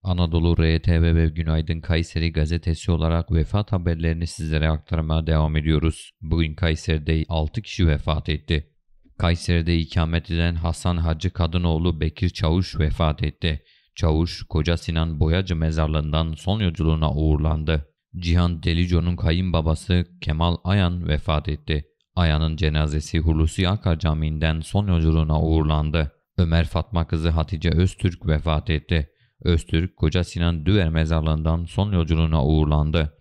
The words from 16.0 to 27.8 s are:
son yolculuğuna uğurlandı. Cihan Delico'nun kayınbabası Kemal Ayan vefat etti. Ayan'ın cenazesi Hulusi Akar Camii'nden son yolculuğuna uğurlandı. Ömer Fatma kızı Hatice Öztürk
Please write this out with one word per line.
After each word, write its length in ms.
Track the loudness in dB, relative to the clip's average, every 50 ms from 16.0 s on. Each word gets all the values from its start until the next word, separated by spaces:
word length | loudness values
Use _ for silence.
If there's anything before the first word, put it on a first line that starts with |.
| -2 0 -2 -2 -2 -2 -4
son 260 | -6 -4 -2 -2 0
yolculuğuna 540 | 0 -2 0 0 0 2 2 2 0 0 0
uğurlandı. 720 | 0 2 2 2 2 2 0 -2 -2 0 0 -2 -2 -2 _ _ _ _ _ -14
Cihan 480 | -8 -2 0 2 2 2 2 0 -2 -2
Delico'nun 520 | -2 0 0 0 2 2 0 2 0 -2
kayınbabası 920 | 0 0 0 0 0 0 0 0 0 2 0 -2 -2 0 0 0 0 0 -2 -8 -10
Kemal 360 | -6 -4 -2 0 2 0 0 0 _
Ayan 440 | 0 2 2 2 0 0 -2 -2
vefat 420 | 0 -2 0 0 -2 -2 -2 -2 -4
etti. 360 | -6 -6 -4 -4 -4 -4 -4 _ _ _ _ _ _
Ayan'ın 400 | 0 2 2 2 2 0 -2 -2
cenazesi 640 | 0 -2 0 2 0 0 0 -2 -4 -4 -2 -2 0
Hulusi 500 | 2 2 2 2 2 0 0 0 0 0
Akar 300 | 0 -2 0 -2 -2 0
Camii'nden 600 | 0 -2 0 0 -2 -2 -2 -2 0 0 -2 -2
son 280 | -4 -2 -2 -2 0
yolculuğuna 540 | 2 2 2 4 4 4 2 2 2 2 0
uğurlandı. 680 | 2 2 2 2 2 2 2 0 0 0 0 0 -2 -2 _ _ _ _ _
Ömer 280 | 0 0 2 4 2 2
Fatma 420 | 2 -2 -4 -4 _ -2 -4 -2
kızı 220 | -2 -2 -2 0 0
Hatice 400 | 0 0 -2 -2 -4 -2 0 0
Öztürk 580 | 2 2